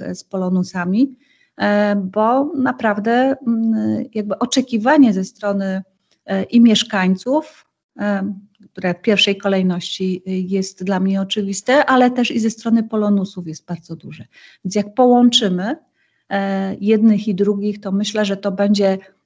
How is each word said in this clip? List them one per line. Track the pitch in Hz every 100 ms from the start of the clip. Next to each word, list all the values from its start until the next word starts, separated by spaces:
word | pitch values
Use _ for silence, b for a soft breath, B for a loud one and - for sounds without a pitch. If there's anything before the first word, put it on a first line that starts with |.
| 180
z | 180
Polonusami, | - 190 180 185 180 185 175 202 277 B B B B -
e, | 202 208 208 202
bo | 185 214 220 262 294 320
naprawdę, | 254 247 226 208 214 240 262 269 254
mm, | 226 226 220 214 214 -
jakby | 214 208 214
oczekiwanie | 240 - 254 226 233 311 247
ze | 190
strony, | 190 - 208 202 190 190 190 _ _ _ -
e, | 190
i | 190 240
mieszkańców, | 233 202 - 202 185 185 240 294 311 - _ _ _ -
e, | 208 196 196 190 - _ - -
które | 185
w | 175
pierwszej | - 202 - 196
kolejności, | 202 196 185 180 - - 185 185 190
y, |
jest | 185 180 196 190 -
dla | 190 190
mnie | 190 196
oczywiste, | 196 214 196 196 - 277 -
ale | 262 247
też | 247 233
i | 233
ze | 220
strony | - 233 226
Polonusów | 220 214 208 202 190 185 170
jest | 151 -
bardzo | 170 - 160
duże. | 143 156 110 b b b 185
Więc | 208
jak | 202
połączymy, | - 247 247 247 240 202 180 202 311 _ _ _ _ -
e, | 196 196 196 196 -
jednych | 202 220 220 208 220
i | 180
drugich, | 202 202 208 202
to | 196
myślę, | 196 208 214 202
że | 196
to | 202
będzie, | 190 202 202 196 190 B _